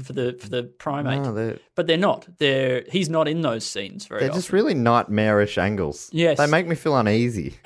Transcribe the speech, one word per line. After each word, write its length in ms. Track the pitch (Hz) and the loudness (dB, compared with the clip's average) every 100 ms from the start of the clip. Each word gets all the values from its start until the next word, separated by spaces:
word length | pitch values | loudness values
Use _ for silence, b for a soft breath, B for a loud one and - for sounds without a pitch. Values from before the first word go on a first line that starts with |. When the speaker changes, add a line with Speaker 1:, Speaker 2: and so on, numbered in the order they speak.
Speaker 1:
for 140 | 131 | -10
the, 200 | 139 123 123 | -4 -4 -4
for 80 | 104 | -8
the 140 | 127 | -6
primate. 580 | 123 - 156 143 127 139 | -6 -10 -8 -4 -2 -2
Speaker 2:
No, 140 | 135 | -2
they're 240 | 107 113 - _ | -4 -4 -6 _
Speaker 1:
But 120 | - 165 | -4 0
they're 120 | 165 | 2
not. 280 | 190 - - - | 2 0 -6 -2
They're, 460 | 143 135 131 127 - | 0 2 0 -2 -2
he's 200 | 190 160 | -2 0
not 180 | 160 147 | 0 0
in 140 | 165 | 0
those 240 | 151 113 - | 0 -2 -6
scenes 400 | 98 98 95 - | -8 -10 -12 -8
very 140 | 107 | -4
Speaker 2:
They're 100 | 135 | -2
just 160 | 185 175 | -2 0
Speaker 1:
often. 60 | 190 | 2
Speaker 2:
really 160 | 294 | 2
nightmarish 840 | 156 117 117 - 104 107 104 101 - | 2 4 4 2 2 4 4 2 0
angles. 500 | 95 104 76 - - | 0 0 -4 -6 -6
Speaker 1:
Yes. 280 | 160 170 143 | 0 2 4
Speaker 2:
They 80 | 147 | 4
make 200 | 160 170 | 2 2
me 80 | |
feel 220 | 160 160 135 | -2 0 2
uneasy. 600 | 107 110 120 107 67 - | 4 2 2 -2 -6 -4